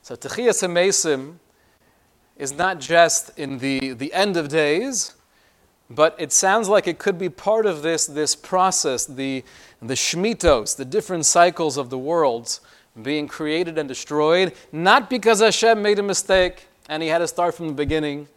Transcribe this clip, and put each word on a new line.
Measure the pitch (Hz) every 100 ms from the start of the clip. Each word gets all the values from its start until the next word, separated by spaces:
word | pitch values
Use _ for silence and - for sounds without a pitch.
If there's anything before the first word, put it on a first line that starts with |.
So | - 123
Techiyas | 135 - 247 190
HaMesim | 185 175 190 - 160 139 135 175 _ _ _ _ _ _ _ _ _ _
is | 135
not | 143 185 175
just | 135 170 165 - - -
in | 139 131
the, | 135 135 135
the | 120 139
end | 175 208 175
of | 143
days, | 156 147 160 262 240 - _ _ _ _ _ _ _ _
but | 120 160 -
it | 151
sounds | - 190 214 196
like | 202 175
it | 165
could | - 175
be | 185
part | - 202 220 214
of | 156
this, | 156 160 -
this | 143 147 -
process, | - 185 185 180 151 123 -
the, | 131 135 131 - - - _
the | 117
Shmitos, | 131 - 170 208 226 175 127 104 -
the |
different | 127 196 - 175 147
cycles | 175 175 175 160 135
of | 123
the | 131
worlds | 135 170 143 117 117 - _ _ _ 113
being | 113 151 147
created | - 151 160 175 160
and | 143
destroyed, | 131 - 151 151 175 185 - -
not | 151 180 247 220
because | 247 220 208
Hashem | 220 - 226 220
made | 208 208
a |
mistake | 202 190 - 190 180 175 _ _ -
and | 156
he | 160
had | 165
to | 165
start | - 175
from | 160 165
the |
beginning | 143 143 156 151 143 143